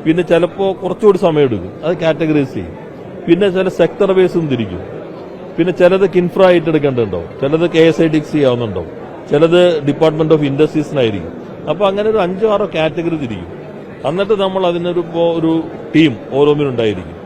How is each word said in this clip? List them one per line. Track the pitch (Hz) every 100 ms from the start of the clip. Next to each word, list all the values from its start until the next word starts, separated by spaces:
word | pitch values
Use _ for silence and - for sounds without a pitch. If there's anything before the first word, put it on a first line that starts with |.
പിന്നെ | 156 170
ചിലപ്പോ | 175 170 170 - 196 185
കുറച്ചുകൂടി | 180 180 208 190
സമയം | 180 156
എടുക്കും, | 139 107 92 -
അത് | 156 170
കാറ്റഗറൈസ് | 160 147 160 151 135
ചെയ്യും. | 117 85 - - - - - -
പിന്നെ | 175 202
ചില | 185 185
സെക്ടർ | 180 165 - 196
ബേസും | 185 180 175 156
തിരിക്കും. | 123 101 87 - - - - - - - -
പിന്നെ | 170
ചിലത് | 170 180 190 196
കിൻഫ്ര | 175 180 185
ഏറ്റെടുക്കേണ്ടതുണ്ടാവും, | 185 180 160 156 143 123 107 90 82 -
ചിലത് | 135 160 170
കെ | 160
എസ് | 165 160
ഐ | 165
ഡി | 156
സി | 151 156
ആവുന്നുണ്ടാവും, | 131 120 113 92 80 - - - -
ചിലത് | 147 165 175 180 160
Department | 139 147 160 156 160
of | 160
Industries-ിനായിരിക്കും. | 147 139 151 156 147 143 113 101 80 - - - -
അപ്പൊ | 170 196
അങ്ങനെ | 202 214
ഒരു | 214
അഞ്ചോ | 175 185 220
ആറോ | 202 202
കാറ്റഗറി | 165 160 156 170 160
തിരിക്കും. | 127 98 85 - - - - - 127
എന്നിട്ട് | 175 202 208
നമ്മൾ | 190 190 180
അതിനൊരു, | 175 175 175
ഇപ്പോ | 170 165 170
ഒരു | 165 160 165 156 - - 147
ടീം | 160 110 -
ഓരോന്നിനുണ്ടായിരിക്കും. | 135 147 147 143 120 113 92 82 87